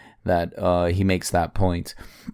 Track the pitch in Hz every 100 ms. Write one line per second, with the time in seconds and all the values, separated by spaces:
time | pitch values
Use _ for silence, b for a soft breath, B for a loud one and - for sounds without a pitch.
0 | b b - 87 85 - 92 87 87 90
1 | 98 92 - 87 82 - 95 87 - -
2 | B B B